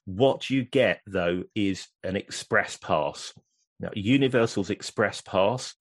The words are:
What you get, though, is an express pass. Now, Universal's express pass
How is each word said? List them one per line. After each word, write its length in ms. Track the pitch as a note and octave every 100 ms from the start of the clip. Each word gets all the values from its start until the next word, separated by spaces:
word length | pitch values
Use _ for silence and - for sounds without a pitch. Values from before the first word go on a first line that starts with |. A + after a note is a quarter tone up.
What 460 | - F#2 C3+ C#3 -
you 140 | C3+
get, 360 | A#2+ C3 A2 F2 -
though, 380 | F#2+ F2 F2+ -
is 320 | G#2+ G2 F#2 - _
an 140 | F#2+ F#2+
express 600 | - - - G#2+ - -
pass. 560 | - E2 D2 - - - _ _ _ -
Now, 100 | F#2
Universal's 760 | G#2+ G2 C3+ C3+ B2 A2+ G#2 F#2+
express 500 | G2 - - G2+ -
pass 540 | - F#2+ G2+ B2+ - -